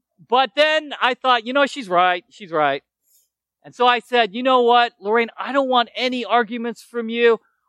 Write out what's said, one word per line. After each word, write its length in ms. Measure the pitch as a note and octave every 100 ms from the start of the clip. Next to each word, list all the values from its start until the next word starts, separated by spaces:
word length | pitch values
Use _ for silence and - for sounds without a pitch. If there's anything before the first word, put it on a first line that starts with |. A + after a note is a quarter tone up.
| _ _ D#3+
But 220 | B3 C4
then 380 | D4 D4+ D#4 D4+ F3
I 140 | A#3
thought, 320 | B3 C4 A#3+ A3+
"You 80 |
know, 120 | C#4 C#4
she's 220 | C#4+ G3+
right, 360 | F3+ F3+ F3+ -
she's 240 | - G3
right." 300 | D#3+ C#3+ C#3 - _ _ _ _ _ _ _
And 120 | C#3+
so 120 | - B3
I 120 | A#3+
said, 340 | - A#3+ A3
"You 80 | G#3+
know 180 | B3+ B3+
what, 320 | A#3+ A#3+ A#3+ -
Lorraine, 300 | G3 A3+ A#3 -
I 160 | G3
don't 160 | C#4 C4
want 200 | B3 A3+ G#3
any 280 | B3+ B3+
arguments 580 | G3+ A#3 G#3 A#3+ A#3 G#3+
from 260 | - A#3+ A3+
you. 320 | A#3 A#3 A3 _ _